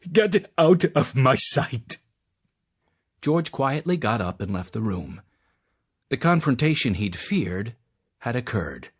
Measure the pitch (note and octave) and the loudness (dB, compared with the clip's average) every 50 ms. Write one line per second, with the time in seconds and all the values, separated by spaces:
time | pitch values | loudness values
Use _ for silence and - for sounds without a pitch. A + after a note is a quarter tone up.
0 | _ F3+ F3 F#3 G#3+ G#3+ F3 G#3+ - - _ - E3+ D#3 F#3 F3 - E3+ - - | _ 0 2 2 2 4 2 0 -2 -2 _ 2 6 6 6 6 4 2 2 2
1 | D3 - - B2+ C3 C3 C3 B2 - - - - - - - A#2+ A2+ - - - | 0 2 2 2 4 4 4 4 2 0 0 0 -2 -2 -4 -8 -8 -8 -12 -12
2 | _ _ _ _ _ _ _ _ _ _ _ _ _ _ _ _ _ _ _ _ | _ _ _ _ _ _ _ _ _ _ _ _ _ _ _ _ _ _ _ _
3 | _ _ _ _ - D3 D3+ E3+ E3 D#3 - - C3+ C3+ C3+ D#3 D3 E3+ F3+ F3 | _ _ _ _ -2 0 0 0 0 -2 -4 -2 -2 0 0 -2 -2 -2 -4 -2
4 | C#3+ A2 A2 A#2 F#2+ F2+ F2+ - - F2+ G2+ F2+ F2+ - - A2+ A2 A2 F#2+ F2+ | 0 -2 -2 0 -2 -4 -6 -6 -6 -6 -6 -6 -6 -8 -8 -6 -4 -4 -4 -4
5 | F2 - D2+ - - _ _ _ _ _ _ _ _ _ _ _ _ _ _ _ | -6 -10 -14 -18 -20 _ _ _ _ _ _ _ _ _ _ _ _ _ _ _
6 | _ _ - - - E3 F3 E3+ D#3+ D#3 C3+ A#2 D3 D#3 D#3+ D3 - C3+ G2+ E2+ | _ _ -6 0 2 2 2 4 2 0 0 2 2 0 0 0 0 -2 -2 -2
7 | G#2 G#2 F2+ - - - G#3 G3 C3+ F#2 F2 F#2 G#2 A2+ A#2 _ _ _ _ _ | -2 -6 -6 -8 -8 -4 -2 -2 -2 -2 -4 -6 -6 -8 -10 _ _ _ _ _
8 | _ _ _ _ - B2 A#2 B2+ B2 A#2+ - G#2 E2+ D2 C#2 B1+ C2 - _ _ | _ _ _ _ -8 -6 -6 -4 -6 -4 -4 -4 -4 -4 -8 -12 -16 -20 _ _